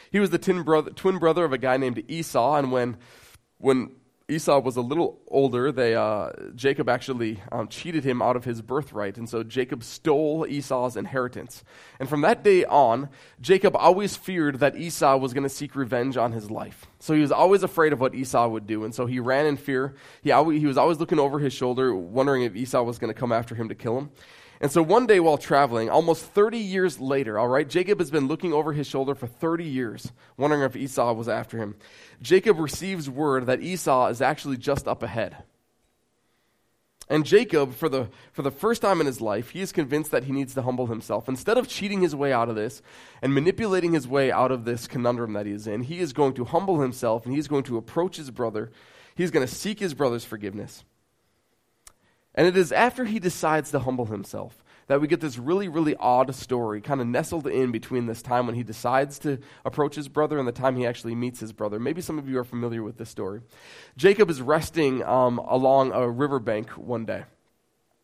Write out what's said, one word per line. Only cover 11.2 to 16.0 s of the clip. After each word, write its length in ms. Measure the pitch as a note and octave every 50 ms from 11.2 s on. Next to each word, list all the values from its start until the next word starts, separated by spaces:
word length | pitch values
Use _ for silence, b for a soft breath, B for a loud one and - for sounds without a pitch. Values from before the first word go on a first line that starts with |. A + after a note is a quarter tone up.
| B2 B2 - G#2+ D#2 - - - - B B B B B B B
And 80 | C3+ B2+
from 140 | D3+ D3 D3
that 200 | F3+ A#3+ A#3+ -
day 220 | G#3 G3 F3+ -
on, 460 | - - D3 C#3 A#2 A#2 A#2+ C#3+ C#3+ B B B B B B
Jacob 360 | A#2+ C3+ F#3+ F#3+ - F#3+ D#3+
always 400 | - - E3 F#3 F#3+ G#3 F#3+ -
feared 440 | - - - F#3 F3 D#3 D3 C3+ A#2+
that 160 | C#3+ C#3 -
Esau 420 | - D#3+ E3+ D3+ - E3 C#3+ C3+ C3+
was 160 | C3 C3 A#2
gonna 160 | C#3+ C#3 C3+
seek 260 | C#3 - D3 C3+ -
revenge 400 | C#3 C3+ A2+ C3 B2